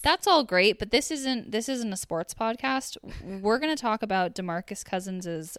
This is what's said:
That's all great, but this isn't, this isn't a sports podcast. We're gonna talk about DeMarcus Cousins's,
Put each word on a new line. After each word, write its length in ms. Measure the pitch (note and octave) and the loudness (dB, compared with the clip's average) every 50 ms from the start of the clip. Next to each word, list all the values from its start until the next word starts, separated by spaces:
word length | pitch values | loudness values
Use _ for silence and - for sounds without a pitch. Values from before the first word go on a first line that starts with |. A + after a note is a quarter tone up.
That's 260 | - C#4+ E4+ F#4 - G#4 | 2 2 2 4 4 6
all 160 | F4+ D#4 B3+ | 6 6 6
great, 340 | - F3+ F3+ F#3 G#3+ G3+ - | 4 4 6 6 6 4 2
but 140 | G#3 G3+ | 0 2
this 180 | - C#4 C#4+ - | 2 2 2 0
isn't, 400 | D#4+ C#4 C4+ C4 C4 A#3 - - | -4 -2 -2 -2 -2 -2 -2 -2
this 180 | F#3 A3 A3+ C4+ | -2 -2 -2 -2
isn't 240 | C4+ B3 A#3 G#3+ | -2 -2 -2 -2
a 40 | F#3+ | -4
sports 360 | F#3+ - - E3+ E3 E3+ - | -4 -4 -4 -4 -4 -4 -4
podcast. 640 | - - A3+ A3+ A#3 - - C4+ C4 C4+ C4 - - - - - - - - | -4 -2 -2 -2 -2 -2 -2 0 0 -2 -2 -6 -10 -14 -12 -12 -12 -10 -10
We're 340 | - G3 F#3+ F#3+ G#3+ A3+ C4 | -10 -8 -2 2 2 2 2
gonna 160 | D4+ D#4 D#4 | 2 0 0
talk 300 | - - A3+ G#3+ A3 - | 0 0 0 0 0 0
about 320 | G#3 F#3+ F#3+ F3+ F3 - | 0 2 2 0 0 -2
DeMarcus 480 | - F#3+ F3 E3+ F3 F#3 - G3+ - - | -4 -4 -4 -4 -4 -6 -8 -10 -12 -6
Cousins's, 720 | - F#3+ F#3 F#3 F#3+ F#3 F#3 F3+ F3 E3+ D#3+ D#3+ E3 - | -4 -4 -4 -4 -4 -6 -6 -6 -6 -6 -6 -8 -10 -12